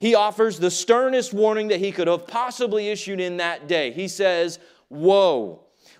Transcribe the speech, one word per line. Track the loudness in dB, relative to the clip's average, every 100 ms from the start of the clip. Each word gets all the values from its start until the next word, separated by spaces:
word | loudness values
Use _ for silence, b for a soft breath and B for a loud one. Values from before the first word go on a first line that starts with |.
He | 2
offers | 4 2 0 -2 0
the | -2
sternest | -2 2 2 4 0 -2
warning | 0 0 0 -2
that | -2
he | -2
could | 0 0
have | 0 -2
possibly | -4 -4 -4 -2 -2 -2
issued | -6 -6 -6
in | -4 -4
that | -4 -6 -2
day. | -2 -2
He | -4 -8
says, | -2 0 2 -2 -4 b b b
"Woe." | 0 4 6 4 2 -4 -10 _ b b b